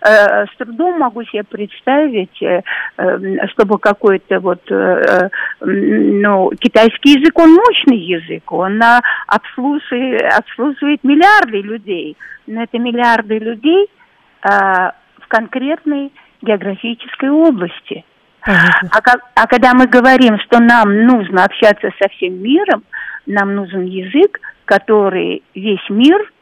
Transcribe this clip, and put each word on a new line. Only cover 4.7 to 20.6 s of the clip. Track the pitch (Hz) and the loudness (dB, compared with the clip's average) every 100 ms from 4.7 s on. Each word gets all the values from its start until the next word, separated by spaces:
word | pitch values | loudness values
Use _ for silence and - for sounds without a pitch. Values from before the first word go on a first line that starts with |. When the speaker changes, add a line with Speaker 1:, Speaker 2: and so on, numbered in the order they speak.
Speaker 1:
э, | 196 | -4
э, | 190 175 196 190 185 - - - | 0 0 0 0 -2 -6 -10 -8
ну, | - 196 202 214 208 202 208 196 185 - | -6 -2 -2 0 0 2 2 2 0 -2
китайский | 240 220 226 - 277 | 0 2 2 2 2
язык, | 285 311 - | 4 2 4
он | 330 330 | 6 6
мощный | 480 403 - 233 | 6 2 2 0
язык, | 165 170 165 165 - | -2 -8 -8 -14 -10
он, | 170 185 208 | -6 -4 0
а, | 233 240 240 - - | 4 4 2 -6 -2
обслуживает, | 214 - - 254 294 - 247 262 240 - - | -4 -4 -6 -4 -4 -6 -6 -4 -2 0 -2
обслуживает | - - 262 269 285 294 | -4 -6 -6 -4 -4 -2
миллиарды | 269 294 370 415 330 214 | 0 2 4 4 2 -4
людей. | 202 226 202 180 151 - - - - | -8 -12 -10 -10 -10 -16 -20 -20 -14
Но | 220 | -10
это | 233 240 | -8 -6
миллиарды | 247 240 240 226 214 220 | -4 0 2 0 -2 -6
людей, | 220 226 277 359 403 _ _ _ _ _ | -6 -4 0 2 0 _ _ _ _ _
а, | 196 202 196 185 185 - _ _ - | 0 0 2 0 -2 -6 _ _ -4
в | |
конкретной | 220 220 262 262 330 302 285 277 _ _ _ | -4 -2 -8 -6 -6 -4 -6 -8 _ _ _
географической | - 208 185 196 233 233 247 - 269 | -4 -4 -4 -8 -10 -10 -14 -8 -2
области. | 294 330 240 175 - - 190 _ _ _ _ - | 2 2 0 -6 -10 -16 -16 _ _ _ _ -2
Speaker 2:
Понятно. | 190 175 170 180 | 2 2 0 0
Speaker 1:
А | 214 | -2
ка-, | 220 247 - - | 2 0 0 -2
а | 220 | 0
когда | 247 254 | 2 4
мы | 247 254 | 4 4
говорим, | 254 247 262 254 208 - | 4 4 4 4 2 0
что | 233 | 2